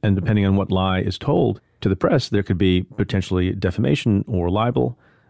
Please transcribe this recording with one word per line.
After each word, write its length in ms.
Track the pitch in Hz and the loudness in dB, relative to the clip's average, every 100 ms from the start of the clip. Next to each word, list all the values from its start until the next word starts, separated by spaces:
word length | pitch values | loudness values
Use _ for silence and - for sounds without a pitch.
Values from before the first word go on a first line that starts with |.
and 140 | 107 95 | 0 0
depending 300 | 90 104 98 | 2 2 4
on 100 | 98 | 2
what 140 | 95 | 2
lie 300 | 92 95 92 | 0 0 0
is 180 | 98 - | -2 -4
told 420 | - 170 117 98 _ - | -2 0 0 -2 _ -4
to 80 | 98 | -2
the 80 | 92 | 0
press, 340 | - 135 - | 0 0 0
there 120 | 104 | -2
could 160 | 98 87 | 0 0
be 240 | 95 90 87 - | 2 2 0 -6
potentially 560 | 98 98 - 92 92 | -2 -2 -2 -2 -2
defamation 720 | 95 92 - 131 147 117 101 - | -2 -4 -2 0 0 0 0 0
or 240 | 92 87 | -2 0
libel 480 | 101 120 123 123 - _ _ | 0 0 0 -2 -4 _ _